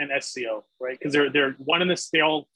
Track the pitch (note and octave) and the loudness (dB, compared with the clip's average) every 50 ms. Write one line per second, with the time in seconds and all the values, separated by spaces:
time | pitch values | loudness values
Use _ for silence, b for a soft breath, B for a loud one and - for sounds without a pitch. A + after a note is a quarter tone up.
0 | D3 C#3 C#3 C#3 C#3 - - C3 B2 A#2 A2 G#2+ - _ _ - B2+ B2+ C3 C3 | -6 -4 -2 -4 -4 -6 -6 -6 -4 -4 -4 -6 -8 _ _ -10 -8 -8 -8 -6
1 | - D3+ C#3 D3 C#3+ C#3 C3 D3 C#3 C3+ C3+ - - C3+ D#3+ E3+ F3+ F#3 F3 E3 | -4 0 2 2 2 4 4 2 2 2 -2 -4 -2 0 0 2 2 2 0 -2
2 | - - - D#3+ D3+ D#3 D#3 D3+ D3 _ _ | -2 0 2 2 4 4 2 0 -4 _ _